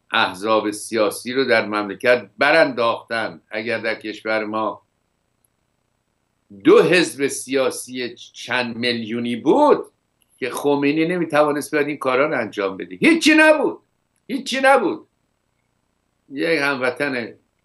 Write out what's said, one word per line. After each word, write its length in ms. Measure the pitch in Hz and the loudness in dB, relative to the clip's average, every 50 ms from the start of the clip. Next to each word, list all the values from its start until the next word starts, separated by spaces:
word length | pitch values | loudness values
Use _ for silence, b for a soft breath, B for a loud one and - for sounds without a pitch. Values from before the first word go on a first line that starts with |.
| _ _ | _ _
احزاب 600 | - 113 107 92 92 92 101 110 110 110 104 107 | -2 0 0 -2 -2 -4 -2 0 0 0 0 -2
سیاسی 640 | 104 - - - 110 110 107 101 - - - 120 123 | -6 -8 -8 -6 -2 0 0 0 -2 -4 -10 -6 -4
رو 120 | 135 135 | -2 0
در 200 | 120 117 110 101 | 2 2 2 0
مملکت 640 | 101 107 104 101 98 95 95 - 123 123 120 113 - _ | 0 -4 -6 -6 -6 -8 -2 2 2 2 2 0 -6 _
برانداختن. 1040 | - 139 143 156 165 160 143 123 123 120 117 110 - - - 117 113 110 95 85 80 _ _ | 0 2 4 4 4 4 2 2 0 0 0 -2 -4 -6 -6 -6 -6 -4 -6 -8 -12 _ _
اگر 280 | 110 110 113 113 113 | -10 -8 -6 -4 -6
در 180 | 110 107 113 110 | -4 -4 -4 -6
کشور 500 | - - 107 101 - - 110 110 110 107 | -6 -8 -10 -12 -8 -6 -4 -2 -2 -4
ما 360 | 104 107 110 110 107 - - _ _ _ _ _ _ _ _ _ _ _ _ _ _ _ _ _ _ _ _ _ _ _ _ _ _ _ _ _ _ _ _ _ _ 101 98 98 | -4 -4 -4 -4 -4 -6 -8 _ _ _ _ _ _ _ _ _ _ _ _ _ _ _ _ _ _ _ _ _ _ _ _ _ _ _ _ _ _ _ _ _ _ -20 0 4
دو 200 | 147 202 233 180 | 6 8 8 6
حزب 440 | 147 175 180 160 - 117 131 143 | 6 4 2 2 0 -2 -2 -2
سیاسی 880 | 131 131 - - 127 135 135 131 120 - - - 127 127 127 123 117 117 - - - _ | -2 -2 -6 -6 -2 -2 0 0 0 -2 -4 -10 -10 -8 -8 -8 -8 -10 -14 -20 -20 _
چند 420 | - - - 120 127 120 117 113 | -14 -8 -4 -4 -4 -4 -4 -6
میلیونی 600 | 113 123 123 120 117 113 104 113 120 120 120 120 | -4 -4 -4 -4 -4 -6 -6 -6 -6 -4 -4 -6
بود 500 | 110 117 147 208 277 294 285 220 - - - _ _ _ _ _ _ _ _ _ _ | -2 0 0 2 4 6 4 4 2 0 -6 _ _ _ _ _ _ _ _ _ _
که 100 | - 123 | -8 -8
خمینی 560 | 160 160 - 143 143 139 143 143 151 156 160 | -6 -2 0 0 0 2 2 0 0 0 0
نمی‌توانست 680 | 165 180 180 165 160 151 147 151 147 143 147 135 - | -2 -2 -4 -4 0 2 2 2 2 0 -2 -4 -4
بیاد 160 | 151 151 143 | -2 -2 -2
این 100 | 147 151 | -2 -4
کارا 280 | 135 - 135 127 127 143 | -4 -2 0 0 2 0
رو 140 | 156 151 127 | 0 0 -4
انجام 380 | 113 101 98 104 98 95 95 | -4 -6 -4 -4 -4 -4 -4
بده، 180 | 92 90 87 95 | -8 -12 -14 -4
هیچی 400 | 90 - 302 330 330 - 285 311 | 0 2 4 4 4 4 4 4
نبود، 420 | 311 311 311 302 302 247 170 - - _ _ _ _ _ _ _ _ _ | 6 6 6 6 4 2 -2 -4 -6 _ _ _ _ _ _ _ _ _
هیچی 320 | - 240 262 - - 233 269 269 | -10 -10 -8 -6 -6 -4 2 4
نبود. 440 | 269 277 262 208 156 107 - - _ _ _ _ _ _ _ _ _ _ _ _ _ _ _ _ _ _ _ _ _ _ _ _ _ | 4 4 4 2 0 -4 -6 -10 _ _ _ _ _ _ _ _ _ _ _ _ _ _ _ _ _ _ _ _ _ _ _ _ _
یک 300 | 135 139 156 165 165 147 | -8 -4 -2 0 0 0
هموطن 720 | 143 143 139 127 127 123 120 - 147 143 131 123 113 101 - _ _ _ _ _ | 0 0 0 0 -2 -2 -2 -2 -2 -2 -2 -4 -6 -8 -12 _ _ _ _ _